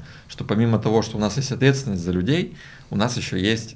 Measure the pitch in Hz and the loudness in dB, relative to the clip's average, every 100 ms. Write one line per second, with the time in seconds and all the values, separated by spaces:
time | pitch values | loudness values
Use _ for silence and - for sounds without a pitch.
0 | - - - - 98 104 117 113 113 110 | -12 -18 -16 -10 -2 2 4 2 4 2
1 | 104 107 104 131 131 117 135 135 - 95 | 2 -2 -2 -2 -2 2 4 4 0 -2
2 | 85 90 95 165 226 - - - - 104 | 0 0 2 0 -2 -8 -18 -20 -6 0
3 | 117 117 - 95 98 113 - | 0 0 -2 0 2 0 -4